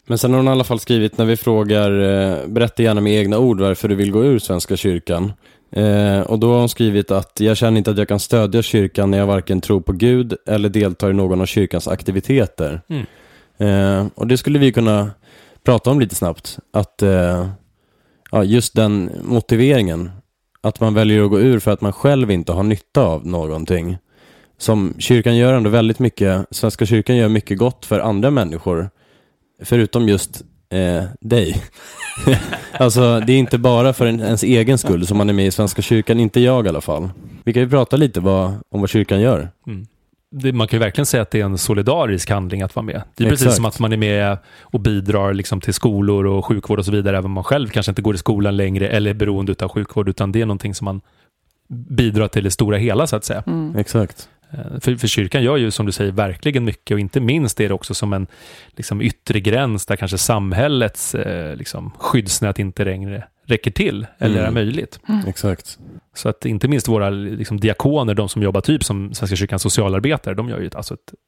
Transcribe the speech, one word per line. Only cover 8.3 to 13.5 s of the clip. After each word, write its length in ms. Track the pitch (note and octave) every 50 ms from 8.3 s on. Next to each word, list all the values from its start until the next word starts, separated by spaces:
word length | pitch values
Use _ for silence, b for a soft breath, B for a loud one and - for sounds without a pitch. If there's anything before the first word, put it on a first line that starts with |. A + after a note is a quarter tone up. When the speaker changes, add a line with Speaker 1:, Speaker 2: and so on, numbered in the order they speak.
| G#2+ G2 G#2+ G2 G2 A#2
Speaker 1:
kyrkan 500 | A2 - - G#2+ G2 F#2+ - - G2+ G2
när 60 | G2
jag 80 | G2 G2+
varken 340 | G2 G2+ F#2+ F2+ - F#2+ F#2
tror 200 | - - G#2 F#2+
på 100 | - -
Gud 420 | G2 F2 A2+ B2 B2+ B2+ B2 A2+ G#2 - _
eller 220 | - G#2+ G#2 G#2 G#2
deltar 400 | G2 G#2+ G#2 F#2+ F2 - G#2 G2
i 40 | G2
någon 280 | G2 F#2+ F#2 F#2 F#2
av 40 | F#2
kyrkans 420 | - - A2 F#2+ - - E2+ -
aktiviteter." 920 | - F2+ - - - F#2+ G2 - - C3+ C3+ G2+ - - - D#2+ D2 D2+ F2+ - -
Speaker 2:
Mm. 160 | E3 C#3 G2 - b b b b b b b b